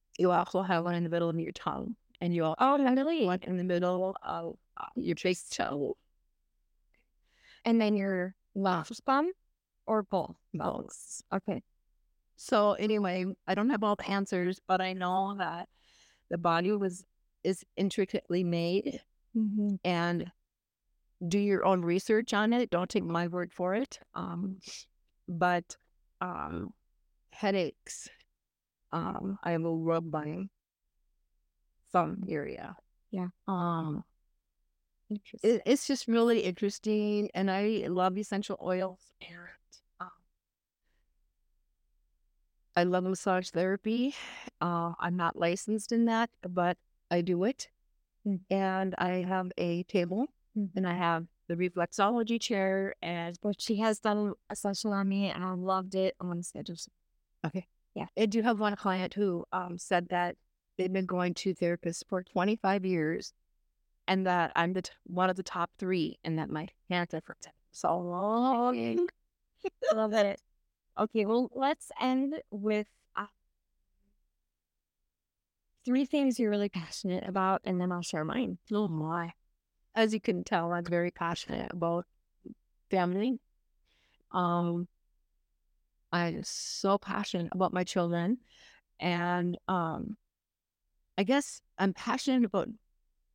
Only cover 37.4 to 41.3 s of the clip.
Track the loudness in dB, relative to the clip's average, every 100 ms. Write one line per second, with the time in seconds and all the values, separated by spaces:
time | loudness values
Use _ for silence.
37.4 | 0 2 0 0 0 2 2 0 -2 -4
38.4 | -4 -4 -2 -2 -2 -6 _ _ -20 -18
39.4 | -20 -20 _ -20 _ -16 -16 -16 _ _
40.4 | _ _ _ _ _ _ _ _ _